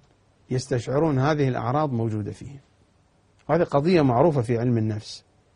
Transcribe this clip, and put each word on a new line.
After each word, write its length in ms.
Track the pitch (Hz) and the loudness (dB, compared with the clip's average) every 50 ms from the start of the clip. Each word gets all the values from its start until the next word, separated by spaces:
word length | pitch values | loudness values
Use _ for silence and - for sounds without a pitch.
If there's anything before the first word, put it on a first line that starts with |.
| _ _ _ _ _ _ _ _ _ - | _ _ _ _ _ _ _ _ _ -6
يستشعرون 680 | 123 127 - - 135 120 110 - 131 147 160 160 143 127 | -6 -6 -4 -2 -4 -4 -2 -2 0 0 2 2 2 2
هذه 280 | 131 151 160 147 139 | 2 2 2 2 0
الأعراض 460 | 131 123 117 113 117 131 151 156 143 123 | 0 0 -2 -2 -2 -2 -2 -2 -2 -2
موجودة 380 | 113 113 113 107 107 104 101 | -2 -2 -2 -4 -4 -6 -8
فيهم. 280 | 95 - - 135 143 139 _ _ _ _ _ _ _ _ _ _ _ _ _ _ _ _ _ - | -10 -12 -16 -18 -18 -20 _ _ _ _ _ _ _ _ _ _ _ _ _ _ _ _ _ -2
هذه 140 | 147 170 170 | 0 0 0
قضية 380 | - - 143 143 175 190 165 | 2 0 0 2 4 4 4
معروفة 400 | 143 131 117 120 156 175 143 143 | 4 4 4 4 4 4 4 2
في 160 | 110 117 123 | 0 0 0
علم 200 | 110 117 127 120 | 0 0 0 0
النفس، 460 | 110 110 110 107 107 - - - - _ _ _ _ _ _ _ | 0 0 -2 -4 -6 -8 -12 -18 -20 _ _ _ _ _ _ _